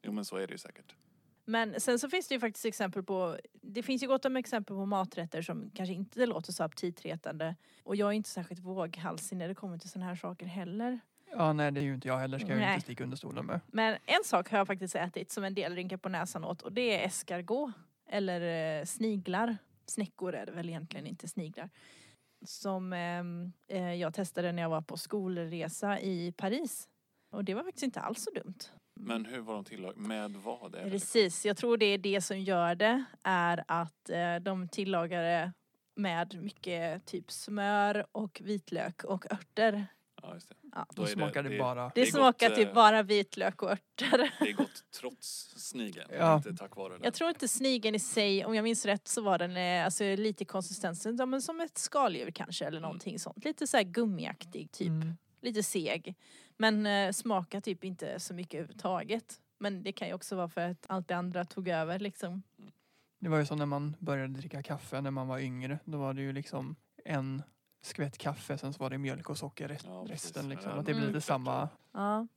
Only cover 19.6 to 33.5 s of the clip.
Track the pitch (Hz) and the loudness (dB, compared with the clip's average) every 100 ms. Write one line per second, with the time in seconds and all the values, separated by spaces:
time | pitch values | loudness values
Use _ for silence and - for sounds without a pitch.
19.6 | _ _ - - 202 - 185 151 101 175 | _ _ -8 -4 -4 -4 -4 -4 -6 -6
20.6 | 170 165 160 147 151 180 170 - 156 - | -6 -6 -8 -10 -8 -10 -8 -8 -8 -10
21.6 | 175 _ - - - - _ _ 196 - | -14 _ -20 -20 -20 -20 _ _ -14 -8
22.6 | 202 190 185 180 175 175 175 175 180 - | -4 -2 -2 -2 -2 -2 -4 -6 -8 -10
23.6 | _ 190 180 175 165 - 185 - 175 170 | _ -2 0 0 -2 -2 -4 0 0 0
24.6 | 165 160 160 170 - 208 185 180 165 170 | 0 0 -2 -8 -4 -2 0 -2 -2 -4
25.6 | 160 - 202 202 196 180 175 175 196 247 | -6 -2 0 0 0 -2 -2 -2 0 0
26.6 | 330 - - _ _ _ _ 208 190 196 | -2 -6 -12 _ _ _ _ -6 -2 -2
27.6 | 349 - 277 - - 226 - 415 - 190 | -4 -2 -2 -2 -4 -4 -4 -6 -8 -12
28.6 | - - _ - 101 117 110 127 113 107 | -14 -18 _ -12 -4 -4 -2 -6 -4 -6
29.6 | 98 107 92 101 104 110 104 98 104 120 | -6 -8 -10 -6 -4 -2 -4 -6 -6 -6
30.6 | 101 87 196 196 190 233 196 - 208 202 | -8 -8 -4 -2 2 4 4 2 0 0
31.6 | 240 233 208 202 196 196 - 196 190 180 | 2 6 6 4 2 0 0 -2 2 4
32.6 | 170 170 214 247 262 - - 185 175 | 4 4 4 4 0 -4 2 4 4